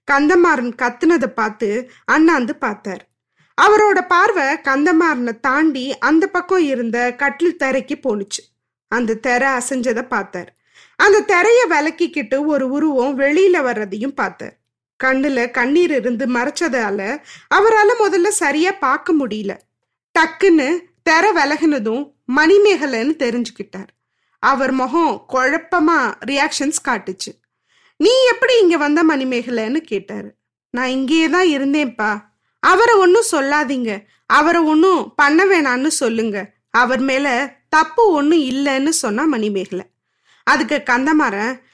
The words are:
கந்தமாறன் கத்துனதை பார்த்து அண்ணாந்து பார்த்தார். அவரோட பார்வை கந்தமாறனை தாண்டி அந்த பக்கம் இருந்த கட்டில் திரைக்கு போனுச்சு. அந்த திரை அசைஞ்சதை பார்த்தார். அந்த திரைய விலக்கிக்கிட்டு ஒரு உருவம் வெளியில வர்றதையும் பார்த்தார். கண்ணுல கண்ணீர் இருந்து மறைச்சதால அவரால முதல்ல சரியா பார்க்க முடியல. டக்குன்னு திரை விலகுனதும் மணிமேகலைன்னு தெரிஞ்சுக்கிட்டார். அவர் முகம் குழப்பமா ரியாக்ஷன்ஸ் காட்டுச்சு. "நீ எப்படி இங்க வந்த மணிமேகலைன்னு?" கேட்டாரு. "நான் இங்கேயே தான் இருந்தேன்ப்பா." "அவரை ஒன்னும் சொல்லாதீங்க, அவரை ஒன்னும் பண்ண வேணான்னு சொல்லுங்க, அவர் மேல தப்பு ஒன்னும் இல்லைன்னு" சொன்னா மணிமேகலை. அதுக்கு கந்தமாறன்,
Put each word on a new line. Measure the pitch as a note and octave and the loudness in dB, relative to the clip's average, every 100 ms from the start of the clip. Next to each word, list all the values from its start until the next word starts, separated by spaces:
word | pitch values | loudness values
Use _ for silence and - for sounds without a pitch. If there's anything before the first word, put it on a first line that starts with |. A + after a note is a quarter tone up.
| - | -2
கந்தமாறன் | C#4 D4 F4 E4+ D4 A#3+ | 2 4 4 4 2 -2
கத்துனதை | A#3 A#3+ - E4 E4+ A3+ | -4 -4 -2 0 2 0
பார்த்து | - G#3+ G#3+ G#3+ G#3+ B3 _ | -4 -6 -4 -4 -4 -8 _
அண்ணாந்து | - C#4 D#4+ D#4 A#3 D4+ | -2 2 4 2 -2 -6
பார்த்தார். | A#3+ G#3 G3+ F3+ - _ _ _ _ - | -8 -8 -12 -14 -16 _ _ _ _ 0
அவரோட | E4+ G#4 G#4 F#4+ F4+ | 4 4 4 2 0
பார்வை | F4 G#4 F#4+ | 2 2 0
கந்தமாறனை | C4+ D#4+ C#4 C4+ D4+ E4 E4+ C4+ A#3+ A3+ | -2 -4 -2 0 2 2 2 0 -4 -4
தாண்டி | C#4 C4+ D#4+ C4+ C4 B3+ | -2 0 0 -2 -6 -4
அந்த | C4 D#4+ G4 | 0 2 2
பக்கம் | F4+ - F#4+ | -2 -2 0
இருந்த | D4+ B3+ A#3 A#3+ B3 | 0 -2 -4 -2 -4
கட்டில் | B3 C#4 C#4 E4+ - | -2 -4 -2 -2 0
திரைக்கு | C4+ C4+ C4 | -2 -2 -4
போனுச்சு. | C#4+ C4+ G#3 G3 - - _ _ _ _ | -6 -4 -6 -6 -12 -16 _ _ _ _
அந்த | A3+ A#3 | -4 -4
திரை | A3 B3+ B3 C4+ | -4 -2 0 0
அசைஞ்சதை | C4 B3 C4 A#3+ A3+ | -2 -4 -4 -4 -4
பார்த்தார். | B3 A3+ F#3+ F#3 - _ _ _ _ - | -4 -6 -6 -10 -14 _ _ _ _ 0
அந்த | F#4+ G#4 | 4 4
திரைய | G#4 F4+ G4+ A#4 A#4 | 2 2 4 4 4
விலக்கிக்கிட்டு | D#4+ D4+ D#4+ E4+ D#4 G#3+ C4+ D4 | 0 -2 -2 -4 -4 -4 -2 0
ஒரு | C#4+ C4 | -2 -2
உருவம் | C#4+ D#4 C4+ B3+ C4+ | -2 0 0 -2 0
வெளியில | C#4 D4+ F#4+ F4+ | 0 2 2 2
வர்றதையும் | C4 A3 G#3 G#3 C4 | 0 -4 -6 -8 -8
பார்த்தார். | - F#3+ - - - _ _ _ - | -6 -6 -8 -16 -18 _ _ _ -6
கண்ணுல | C4 C4 C#4+ C4 A#3+ | -2 0 0 -2 -4
கண்ணீர் | B3+ B3 D4+ F4 | -2 0 2 2
இருந்து | C#4+ A3 A#3 C4 | 0 -2 -4 -2
மறைச்சதால | B3 B3+ C#4+ E4 B3 G#3+ G3 G3 D4 - - - | -2 -4 -4 -4 -2 -4 -4 -6 -8 -12 -20 -2
அவரால | F4 G#4+ A4 G#4 A#4+ | 2 4 4 4 2
முதல்ல | G4+ F4+ F#4+ | 2 2 0
சரியா | G4+ D4+ D4+ F4+ | 0 -2 0 -2
பார்க்க | F#4+ C4 D4 - | -2 -2 -2 0
முடியல. | D#4 B3+ G#3+ G3 - _ _ _ _ _ E4+ | -2 -2 -6 -8 -12 _ _ _ _ _ 0
டக்குன்னு | D#4+ - G4 E4 C4 E4+ - _ | 0 2 4 4 2 -2 -6 _
திரை | - D#4+ G4+ | 0 2 2
விலகுனதும் | E4+ C#4+ D4+ D#4+ C#4+ G#3+ A#3 C#4+ _ - C4 | 2 0 0 0 0 -2 -6 -8 _ -4 0
மணிமேகலைன்னு | D#4+ G4+ G#4 F4 C#4+ A3+ B3+ D#4+ | 4 6 4 2 -2 -2 -2 -2
தெரிஞ்சுக்கிட்டார். | A#3+ A#3 A#3 - G3+ F#3+ G3 _ _ _ _ _ | -2 -4 -6 -10 -16 -16 -18 _ _ _ _ _
அவர் | A#3 C4 C4 | -2 0 0
முகம் | C4 B3+ D#4+ D#4+ - - | -2 -2 0 0 -2 -4
குழப்பமா | B3+ C4 D#4+ D#4+ F4+ D#4 E4 A#3+ - A3+ | -2 0 -2 -2 0 2 2 0 -4 -6
ரியாக்ஷன்ஸ் | C#4 C#4+ - C#4+ D#4 | -2 -2 -2 -4 -4
காட்டுச்சு. | - A3 G3 F#3+ - - _ _ _ _ _ - | -4 -6 -6 -12 -14 -16 _ _ _ _ _ 0
"நீ | E4+ C5 B4+ | 2 4 2
எப்படி | A#4+ B4 A#4+ | 2 2 4
இங்க | F4+ E4 | 4 2
வந்த | D4 D4+ | 0 2
மணிமேகலைன்னு?" | D#4+ C#4+ C4 B3 B3 A#3+ A3 D4 | 2 0 -2 -4 -4 -4 -4 -6
கேட்டாரு. | D#4+ G3+ F#3+ G#3 G3 - _ _ _ | -6 -8 -8 -14 -16 -20 _ _ _
"நான் | A#3+ B3+ | -6 -4
இங்கேயே | C4 C4+ D#4+ D#4+ | -4 -2 0 0
தான் | F4 F#4 | 2 2
இருந்தேன்ப்பா." | C#4+ C#4 D4+ C#4 G#3+ G#3+ G#3 - _ _ _ | 0 0 -2 -2 -4 -4 -6 -10 _ _ _
"அவரை | C#4+ F#4 A#4 | 2 4 4
ஒன்னும் | A4 F#4 F#4+ A4 | 4 4 4 2
சொல்லாதீங்க, | D#4 C4+ D4 C4+ C4+ A#3 G3+ - _ - | -2 -2 -2 -2 -4 -6 -8 -12 _ 0
அவரை | B3 D4+ E4+ | 2 2 2
ஒன்னும் | D#4 D#4 F#4 F4 A3+ - | 2 2 4 2 -2 0
பண்ண | C#4+ D#4 | 2 4
வேணான்னு | F#4+ F#4 C#4+ B3 C#4+ | 4 2 0 -2 -2
சொல்லுங்க, | - A#3+ A3+ A3+ G3+ G3+ _ _ | -2 -2 -2 -4 -6 -10 _ _
அவர் | A3+ B3 B3+ | 0 0 0
மேல | C4+ C4 C#4+ A#3+ C#4 - _ | -2 -2 0 -2 -4 -10 _
தப்பு | D#4 D#4+ G4 A4+ | 0 0 2 2
ஒன்னும் | D#4 C#4+ E4 | 2 2 0
இல்லைன்னு" | C4 C4 C#4+ C4+ C#4 | 0 -2 -2 -2 -2
சொன்னா | D#4+ A#3 G#3 | -2 -4 -2
மணிமேகலை. | D#4 B3 G#3+ G3 F3+ F#3 - _ _ _ _ _ | -2 -2 -2 -4 -6 -10 -12 _ _ _ _ _
அதுக்கு | - C4+ A3 D4 | -2 -2 0 -4
கந்தமாறன், | C#4+ B3 C4+ D#4 C4+ G3+ A3 B3+ _ | -2 -2 0 0 0 -2 -6 -8 _